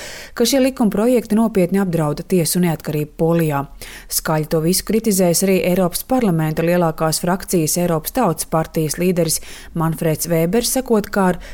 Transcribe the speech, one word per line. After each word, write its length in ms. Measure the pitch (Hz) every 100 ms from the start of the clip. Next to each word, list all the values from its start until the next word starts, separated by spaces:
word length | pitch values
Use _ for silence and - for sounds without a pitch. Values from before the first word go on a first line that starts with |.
| - - -
ka 120 | - 233
šie 120 | 277
likumprojekti 760 | 262 262 220 190 233 247 240 208
nopietni 420 | 226 196 175 196
apdrauda 440 | 190 165 151 147 -
tiesu 360 | 185 156 180
neatkarību 520 | 180 151 - 151 151 -
Polijā. 460 | 165 170 160 139 139 - - - -
Skaļi 440 | - - 156 151
to 120 | 160
visu 240 | 165 185 -
kritizēs 580 | 220 220 190 175 165 196
arī 120 | 185 180
Eiropas 340 | 180 180 - -
parlamenta 600 | 262 214 165 156 156 165
lielākās 560 | 175 165 156 160 156
frakcijas 560 | 175 185 - 185 156 180
Eiropas 360 | 175 160 -
Tautas 360 | 262 208 160 -
partijas 480 | 160 160 165 156 -
līderis 420 | 180 180 165 - - - -
Manfreds 560 | 170 160 160 165 156 170
Vēbers, 440 | 165 170 233 240 262
sakot, 320 | 254 220 -
ka 220 | 208 185
ar 100 | 180 -